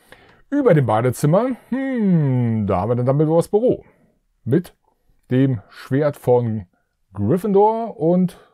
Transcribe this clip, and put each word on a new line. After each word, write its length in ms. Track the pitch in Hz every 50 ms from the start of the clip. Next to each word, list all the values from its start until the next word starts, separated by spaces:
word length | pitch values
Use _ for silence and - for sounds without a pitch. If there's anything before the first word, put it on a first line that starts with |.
| _ _ - _ _ _ _ _ _ _
Über 220 | 277 294 277 233
dem 140 | 170 151 131
Badezimmer, 640 | 110 107 110 117 127 120 - - 147 160 202 240 269 247 - _ _
hm, 1000 | 233 262 269 269 262 240 208 196 180 160 147 135 127 127 120 117 113 110 104 95
da 140 | 98 90
haben 80 | 95 113
wir 40 | 123
dann 120 | 120 123
Dumbledores 420 | 131 135 143 156 151 160 170 165 -
Büro. 360 | - 208 240 240 - - - - _ _ _ _ _ _ _ _ _ _ _
Mit 280 | 113 127 180 180 - _ _ _ _ _ _ _ _ _ _ _ _
dem 300 | 127 127 139 135 127 104 - _
Schwert 480 | - - - - 131 139 151 147 -
von 480 | - - 127 123 123 120 113 110 110 90 _ _ _ _ _ _ _ _ _
Gryffindor 840 | - 104 104 107 156 185 175 214 190 190 208 220 226 226 233 214 - -
und 400 | 147 165 180 185 185 175 - - _ _